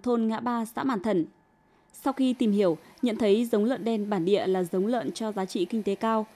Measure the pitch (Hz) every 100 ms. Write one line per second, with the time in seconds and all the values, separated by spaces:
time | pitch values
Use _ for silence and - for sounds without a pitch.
0 | 247 240 220 220 240 233 226 - 269 220
1 | 220 175 156 _ _ _ _ _ _ -
2 | 285 262 262 247 226 202 190 160 - -
3 | 247 220 214 208 233 214 220 247 226 220
4 | 208 202 170 202 190 185 175 185 208 247
5 | 135 - 220 208 190 214 175 226 196 196
6 | 220 220 214